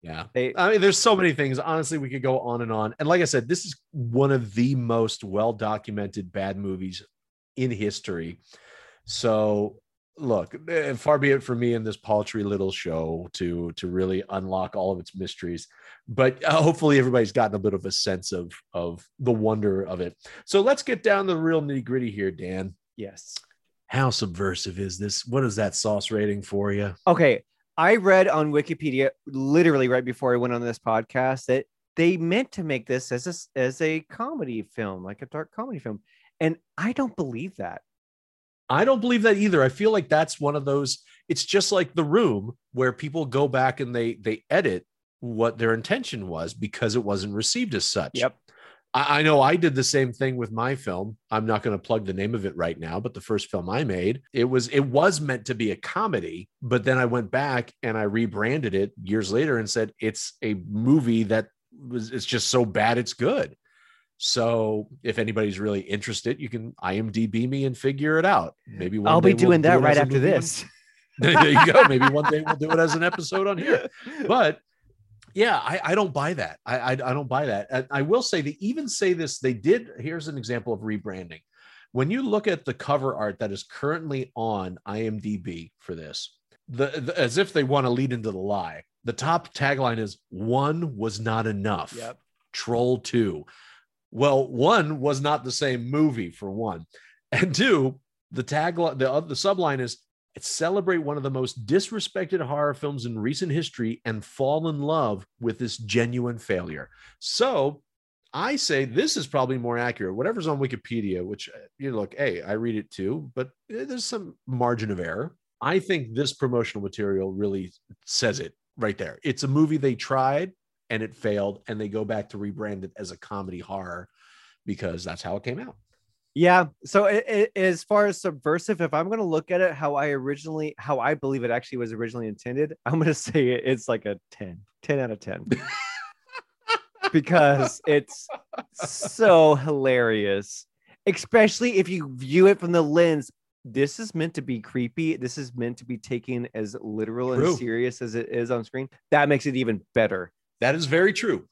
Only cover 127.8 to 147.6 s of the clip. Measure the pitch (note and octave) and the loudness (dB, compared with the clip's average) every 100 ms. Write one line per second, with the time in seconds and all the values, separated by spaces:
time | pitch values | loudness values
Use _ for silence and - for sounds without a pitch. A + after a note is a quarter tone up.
127.8 | - G#3 G#3 F#3 F#3+ D3 D3+ E3 - F3+ | 2 2 2 0 -6 -4 -2 -2 -2 -2
128.8 | E3 D3+ F3 A3+ F#3+ D#3+ D#3 F3+ F#3 C#3+ | 0 0 0 -2 0 -2 0 2 2 0
129.8 | D3 C#3+ D3+ C#3 C3 C#3+ D#3 D#3 D3+ - | -2 0 0 -2 -4 -6 -6 -6 -6 -8
130.8 | - C3+ B2 D3+ C3+ C3+ A#2 A#2+ - B2+ | -4 0 0 0 -2 -2 -2 -2 -4 -8
131.8 | A#2 A2 A#2 A#2+ A2 G#2 B2 B2+ D3+ D#3 | -6 -6 -6 -6 -8 -8 -8 -4 -4 -4
132.8 | A#2+ D#3+ D#3 D3 - D#3 B2 B2 B2+ B2+ | -2 0 2 0 0 2 2 2 0 -2
133.8 | A#2+ A2+ G#2+ G2 _ - G2 F2 - _ | 0 -4 -2 -8 _ -16 -14 -14 -20 _
134.8 | - C#3+ B2 G#2 - - - - - - | -2 -2 -2 -6 -10 -10 -4 -4 -4 -10
135.8 | C#5+ F#5 C6+ _ _ B4+ _ _ - A4+ | -10 -10 -14 _ _ -16 _ _ -4 -4
136.8 | _ A4 - D#3+ C#3+ F3 C#3+ C#3+ C3 - | _ _ 0 0 4 6 6 4 0 -2
137.8 | - D3 - - - - _ - - - | 2 2 0 -18 -14 -16 _ -16 -14 -12
138.8 | F3 - - - A3 E3 D#3 C#3+ D3 C#3+ | -10 -8 -10 2 8 10 10 8 2 0
139.8 | C3+ B2+ A#2 A2 G2+ G2 G2+ - - _ | 2 4 4 2 2 0 -2 -16 -20 _
140.8 | _ _ - F#3 - A3+ G#3+ - B3 G3 | _ _ -2 -2 2 6 6 4 0 2
141.8 | F3+ F#3 C#3+ B2+ C3 D#3+ F#3+ G3 F3 F3 | 0 -2 -6 -10 2 8 8 6 2 2
142.8 | D3+ D#3 E3+ D#3 C3 _ _ _ C3 A#2+ | 4 4 4 4 -2 _ _ _ -8 0
143.8 | C#3+ - A3 E3 D#3+ D#3 B2+ A#2+ - B2+ | 0 -2 -8 -4 -4 -4 -6 -8 -6 -4
144.8 | A#2+ E3 D#3+ D#3+ B2 D3+ B2+ A#2+ A#2+ A#2+ | -4 -2 -2 -2 -6 -8 -10 -6 -6 -6
145.8 | A#2+ A#2 - B2 B2 B2 A#2+ A2 G#2+ A2+ | -10 -12 -6 -8 -4 -6 -6 -6 -8 -8
146.8 | A2 G#2+ G#2+ A#2 B2+ B2+ D#3 D3 | -8 -6 -4 -4 -2 2 2 0